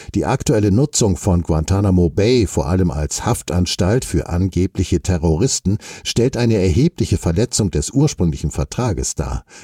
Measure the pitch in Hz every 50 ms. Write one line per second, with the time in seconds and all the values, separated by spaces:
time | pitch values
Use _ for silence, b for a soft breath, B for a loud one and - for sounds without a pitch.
0 | B B B - 73 78 127 135 - - 131 107 104 104 95 117 147 - - -
1 | 127 101 87 - - 101 87 87 85 - 82 78 80 - 98 98 104 98 92 90
2 | 87 80 - - 98 117 127 123 101 82 - 82 69 67 90 92 92 85 69 73
3 | 73 71 - - - 107 117 - - - 76 90 87 - - - 101 92 110 131
4 | - - - 78 - - - 87 95 95 - 87 92 - - - 87 - 92 82
5 | - - 90 82 78 82 80 78 113 139 - - - 92 104 - B B B B
6 | B - - 123 113 135 - 113 123 117 110 98 92 95 78 95 147 170 - -
7 | 110 - 87 82 - 90 82 90 - - - - 110 90 - 78 76 - - 135
8 | 151 147 - - 92 82 71 - - 73 - - 73 - - - 123 120 92 62
9 | - - - - - 82 - - - B B B